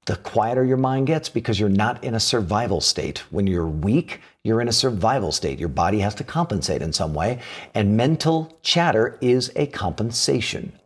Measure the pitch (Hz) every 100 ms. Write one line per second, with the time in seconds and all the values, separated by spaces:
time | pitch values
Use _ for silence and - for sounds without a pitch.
0 | - 101 - - 113 127 127 131 131 135
1 | 135 160 - 117 113 101 104 98 110 120
2 | 127 113 - 120 90 104 120 82 - -
3 | 76 - - 92 98 87 80 76 98 139
4 | - - - _ 107 113 120 117 135 107
5 | 113 131 85 - 80 67 80 73 85 104
6 | 101 - 135 160 170 92 85 76 80 -
7 | 78 76 101 127 - - - 104 101 110
8 | 135 160 160 160 160 - - 170 170 110
9 | 113 - 127 127 - - 143 - 98 -
10 | 113 120 - 131 113 - - -